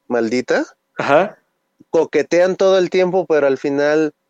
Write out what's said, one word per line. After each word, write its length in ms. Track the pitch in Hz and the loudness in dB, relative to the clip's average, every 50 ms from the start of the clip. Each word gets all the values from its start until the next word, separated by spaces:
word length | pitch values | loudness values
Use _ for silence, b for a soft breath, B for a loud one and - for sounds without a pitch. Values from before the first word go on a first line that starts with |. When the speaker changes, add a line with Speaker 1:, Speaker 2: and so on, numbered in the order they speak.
| _ - | _ -4
Speaker 1:
maldita. 580 | 123 120 117 110 120 127 127 - 160 214 311 - - _ _ _ _ - | -2 -2 -2 -2 -2 -2 -2 -2 -2 -2 -4 -6 -10 _ _ _ _ -6
Speaker 2:
Ajá. 400 | 139 - 139 156 190 214 - _ _ _ _ _ _ _ _ _ _ _ | -2 0 2 0 0 -2 -6 _ _ _ _ _ _ _ _ _ _ _
Speaker 1:
Coquetean 680 | - 165 151 - - 151 139 - 170 170 180 185 185 | -2 -2 0 0 -2 -4 -2 0 0 0 2 0 0
todo 200 | - 196 190 190 | 0 2 2 2
el 140 | 190 180 165 | 2 0 0
tiempo, 340 | - 185 185 180 175 190 170 | 0 0 0 0 0 -2 -2
pero 200 | - 165 147 139 | 0 0 2 2
al 100 | 143 135 | 0 0
final 560 | 131 - 147 139 139 143 147 151 156 160 151 - _ _ _ | -2 -4 -4 -2 0 0 0 0 0 0 -2 -4 _ _ _